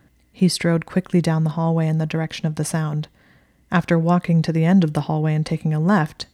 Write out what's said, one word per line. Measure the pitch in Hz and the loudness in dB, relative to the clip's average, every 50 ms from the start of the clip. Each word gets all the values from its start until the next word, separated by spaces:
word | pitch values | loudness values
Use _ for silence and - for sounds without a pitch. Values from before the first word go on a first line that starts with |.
| _ _ _ _ _ _ | _ _ _ _ _ _
He | _ - 190 175 | _ 0 0 0
strode | - - - 170 170 165 160 | 0 0 -2 0 0 -2 -2
quickly | - - 185 - - - 180 | -4 -4 -6 -4 0 0 0
down | 156 170 160 160 160 | 0 2 0 0 0
the | 156 | -2
hallway | 147 165 165 165 165 165 160 | -2 -2 -2 -2 0 0 0
in | 156 156 156 | 0 0 -2
the | 156 | -2
direction | 156 - 160 160 156 - - - 160 | -2 -4 -4 -4 -6 -6 -6 -6 -4
of | 156 | -4
the | - 151 | -4 -4
sound. | - - 160 156 151 151 151 156 - _ _ _ _ _ _ _ _ _ _ _ - | -4 -4 -4 -4 -4 -4 -6 -6 -8 _ _ _ _ _ _ _ _ _ _ _ -4
After | 180 175 - - 175 165 | -2 -2 0 2 2 2
walking | 160 170 175 180 - - 165 165 | 2 2 2 2 2 2 2 2
to | 156 - 160 | 2 2 0
the | 160 160 | 2 2
end | 165 190 196 170 | 4 4 4 4
of | 156 151 | 2 0
the | 151 | -2
hallway | 143 - 156 156 156 156 151 | -4 -2 -2 -2 0 0 0
and | 156 156 | 0 -2
taking | - 165 156 - 160 151 | -2 -4 -4 -2 -2 -2
a | 151 | 0
left, | 156 180 214 175 151 - - - - - | 0 2 2 2 0 -2 -4 -10 -18 -18